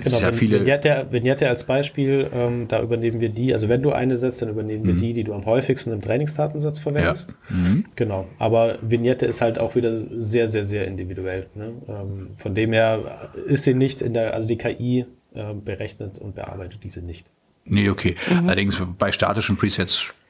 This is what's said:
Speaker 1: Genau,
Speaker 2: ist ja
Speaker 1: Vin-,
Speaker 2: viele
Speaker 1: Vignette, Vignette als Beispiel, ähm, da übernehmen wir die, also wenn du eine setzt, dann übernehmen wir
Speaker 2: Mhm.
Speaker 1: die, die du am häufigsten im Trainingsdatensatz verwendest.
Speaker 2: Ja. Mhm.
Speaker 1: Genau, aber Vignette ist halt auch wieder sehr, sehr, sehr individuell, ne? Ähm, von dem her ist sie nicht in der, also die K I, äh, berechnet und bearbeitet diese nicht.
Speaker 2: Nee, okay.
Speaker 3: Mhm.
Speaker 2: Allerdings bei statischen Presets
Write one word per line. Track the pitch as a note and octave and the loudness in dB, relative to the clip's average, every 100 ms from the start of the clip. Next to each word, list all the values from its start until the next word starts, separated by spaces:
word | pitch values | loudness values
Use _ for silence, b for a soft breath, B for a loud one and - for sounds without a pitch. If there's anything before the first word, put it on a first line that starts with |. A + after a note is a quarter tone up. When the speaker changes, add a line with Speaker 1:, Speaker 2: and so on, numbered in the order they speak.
Speaker 1:
Genau, | - A#2+ | 0 2
Speaker 2:
ist | |
ja | A2+ | 2
Speaker 1:
Vin-, | A#2 | 2
Speaker 2:
viele | A2 G#2 | 4 4
Speaker 1:
Vignette, | A2 C#3+ D3+ C#3 C3 | 4 4 4 2 0
Vignette | B2+ B2 C3+ C#3 | 0 2 2 2
als | A#2+ - | 0 0
Beispiel, | C3 C#3+ - C3+ C#3 C3+ | 0 0 0 2 2 2
ähm, | B2+ A#2+ A#2+ A2+ | 0 0 0 0
da | A2+ | 0
übernehmen | A#2 A#2 A#2 A2+ | 0 0 0 0
wir | A2+ | -2
die, | G#2+ B2+ | 0 0
also | A2 G#2+ | 2 4
wenn | B2 | 4
du | C#3+ | 2
eine | B2+ B2+ B2+ | 2 2 0
setzt, | B2+ A#2+ | 0 -2
dann | A2+ | -4
übernehmen | G#2 G#2+ G#2+ G2 | -4 -4 -2 2
wir | |
Speaker 2:
Mhm. | F2 | 2
Speaker 1:
die, | A#2 | 2
die | A#2 | -2
du | G#2 | -4
am | G2+ A2 | -4 0
häufigsten | A#2+ C3 B2+ - | 2 2 -2 -2
im | A2 | -4
Trainingsdatensatz | G2+ A#2 D3+ - D3+ D#3 D3+ D3 | 0 0 0 -2 -2 -2 -4 -4
verwendest. | - C#3+ C3+ - - - - | -2 0 0 -2 -8 -16 -6
Speaker 2:
Ja. | F#2+ | 0
Mhm. | F2+ A#2+ A3 - | 2 2 0 -4
Speaker 1:
Genau, | A2+ F#2+ F#2 - | -2 -2 -6 -2
aber | A2+ A2+ A2+ - | 2 4 4 0
Vignette | A2+ A#2 A#2+ B2+ A#2+ | 0 2 2 2 0
ist | A#2+ | 2
halt | A#2 - | 0 0
auch | A2+ B2 | 0 2
wieder | A#2 A2+ | 2 0
sehr, | G#2+ A2+ G#2+ A#2 A2+ | -4 -6 0 2 2
sehr, | G#2+ | 0
sehr | G2+ G#2 F#2+ | -2 -2 -4
individuell, | F#2+ F#2 F#2 F#2+ F#2 F#2+ G#2 | -6 -8 -6 -6 -6 -8 -12
ne? | A2 A#2+ - | -12 -12 -12
Ähm, | G#2 G2 G2 F#2+ G2 | -10 -8 -10 -12 -10
von | A2 G2 | -4 0
dem | A2+ | 2
her | A2 A2+ A2 - - - - - | 4 4 2 -4 -12 -14 -10 0
ist | C3+ | 2
sie | C#3 | 4
nicht | B2+ C3+ - | 4 2 0
in | A#2+ | -2
der, | A#2 A2+ A2+ | 0 0 0
also | A2+ | -2
die | A2 | -2
K | A#2+ | -2
I, | - B2 B2 B2 - _ | -2 0 0 -2 -8 _
äh, | - G#2 | -12 -10
berechnet | G#2 G#2 G2 G#2+ - G#2 G2 | -8 -8 -8 -8 -10 -12 -10
und | G2+ G2+ | -12 -12
bearbeitet | G2 F#2 F2+ G#2+ | -12 -12 -12 -14
diese | G2 F2+ | -14 -12
nicht. | E2+ F2 - _ _ _ - | -12 -14 -18 _ _ _ 0
Speaker 2:
Nee, | G2+ G2+ | 2 4
okay. | G2 G2+ E2 - | 2 0 -2 0
Speaker 3:
Mhm. | F3+ E3+ | 2 4
Speaker 2:
Allerdings | F#2+ G2+ G2 F#2 F2+ | 2 0 -2 -4 -2
bei | G2+ | -2
statischen | - G2 G2+ - G2 | 2 0 0 0 0
Presets | G#2 - F#2 - - - | 0 0 0 -2 -4 -10